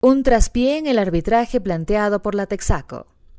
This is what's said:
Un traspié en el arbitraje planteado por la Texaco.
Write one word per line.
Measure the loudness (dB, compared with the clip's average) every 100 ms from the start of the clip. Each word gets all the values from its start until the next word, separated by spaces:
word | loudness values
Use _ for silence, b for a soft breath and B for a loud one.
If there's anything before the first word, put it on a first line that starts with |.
Un | 4 4
traspié | 4 4 2 2 0 0
en | 0
el | 0
arbitraje | 2 0 0 0 0 -2
planteado | -2 -6 -2 0 0 -2
por | -2
la | -4 -4
Texaco. | -6 -6 -8 -8 -16 -18 _ -20